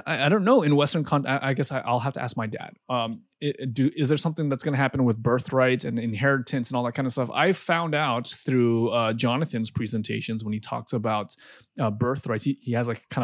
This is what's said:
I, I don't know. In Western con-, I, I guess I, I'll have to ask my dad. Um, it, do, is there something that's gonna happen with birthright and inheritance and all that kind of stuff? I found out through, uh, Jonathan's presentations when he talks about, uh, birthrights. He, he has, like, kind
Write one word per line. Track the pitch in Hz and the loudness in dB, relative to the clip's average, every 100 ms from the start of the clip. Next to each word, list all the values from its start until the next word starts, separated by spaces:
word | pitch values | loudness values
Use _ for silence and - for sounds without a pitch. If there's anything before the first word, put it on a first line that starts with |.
| - | 0
I, | 151 143 | 2 4
I | |
don't | 208 | 4
know. | 190 262 | 6 6
In | 156 143 | 6 4
Western | 143 170 | 4 0
con-, | 143 147 127 | 0 0 2
I, | 139 135 | 0 0
I | |
guess | 135 135 | 0 -2
I, | 131 | -2
I'll | - 120 | -2 0
have | 123 | -2
to | 135 | -4
ask | 123 - | -6 -4
my | 113 | -4
dad. | 107 - - - | -6 -10 -16 -6
Um, | 127 117 113 - _ | -2 -2 -6 -14 _
it, | 147 - 135 117 | -6 -6 -4 0
do, | 135 - | 0 2
is | 135 | 0
there | 151 | 2
something | 170 156 147 | 0 -2 -2
that's | 135 | -2
gonna | 160 135 | -2 0
happen | 139 135 127 | 0 2 2
with | 110 | 2
birthright | 117 123 - 131 127 127 | 2 0 2 2 4 2
and | - 117 | 0 -4
inheritance | 117 104 135 139 123 139 117 | -4 0 2 2 0 -4 -2
and | 127 | -2
all | 120 | -2
that | |
kind | 120 135 | -2 -4
of | |
stuff? | 117 120 | -2 -2
I | - 160 | 0 2
found | 190 - 170 170 | 0 0 -2 0
out | 147 151 120 123 | 0 0 -2 -4
through, | - - 127 120 117 117 | -8 0 2 4 4 2
uh, | 120 113 | 2 2
Jonathan's | 113 120 123 156 120 113 | 2 0 0 -2 -4 -6
presentations | - 110 113 104 113 - 113 | -4 -4 -4 -4 -6 -4 -6
when | 107 | -4
he | 107 | -6
talks | - 120 117 | -6 -8 -6
about, | 123 110 110 101 - - - _ - | -4 -2 -2 -4 -12 -20 -20 _ -4
uh, | 117 | -2
birthrights. | 104 123 135 - 110 | 0 0 0 -2 -2
He, | 131 135 | -2 -2
he | - | -2
has, | 117 120 | -2 0
like, | 110 - | -4 -6
kind | - | -4